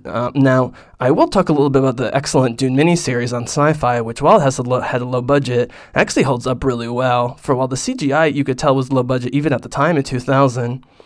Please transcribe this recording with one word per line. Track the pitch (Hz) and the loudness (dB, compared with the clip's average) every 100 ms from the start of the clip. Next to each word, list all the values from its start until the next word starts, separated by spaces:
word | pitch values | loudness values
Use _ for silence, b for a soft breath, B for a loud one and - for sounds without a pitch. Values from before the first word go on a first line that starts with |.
| - | -6
uh, | 98 123 | -4 -2
now, | 139 135 131 127 B B - | 2 4 4 0 B B -4
I | 127 | 0
will | 165 330 | 2 2
talk | 202 180 | 2 2
a | |
little | 147 143 | 2 2
bit | 135 | 2
about | 131 113 | 2 0
the | 120 139 | -2 -2
excellent | 135 139 131 113 | 0 0 0 0
Dune | 131 131 | 0 2
miniseries | 160 170 - 123 120 | 2 2 0 -4 -4
on | 120 | -4
Sci-Fi, | 117 - 147 151 123 120 | -4 0 0 2 0 0
which, | 113 117 | -4 -2
while | 147 208 | 4 4
it | |
has | 139 127 | 4 0
a | |
lo-, | 123 127 | -2 -2
had | - 127 | -2 -4
a | 123 | -2
low | 123 | -4
budget, | 123 143 127 120 117 B B | 0 0 2 -2 -2 B B
actually | - 208 - | -2 0 0
holds | 135 120 127 | 0 0 -2
up | 123 | -2
really | 135 120 117 | -2 -2 -4
well. | 123 127 123 123 - | -2 0 0 0 -4
For | - | -2
while | 127 131 | -2 -2
the | 131 | -4
C | - | -6
G | 254 143 | -4 0
I, | 143 160 | 2 2
you | 147 | 0
could | 139 127 | -2 0
tell, | 151 135 | 2 2
was | 127 | 2
low | 135 | 0
budget | 123 127 123 143 | 0 -2 -2 -2
even | 151 | 0
at | 120 | -2
the | 120 | -2
time | 139 151 160 | -2 0 0
in | |
two | 139 127 | -2 -4
thousand. | 131 135 139 120 120 131 B B | 0 2 2 0 -6 -8 B B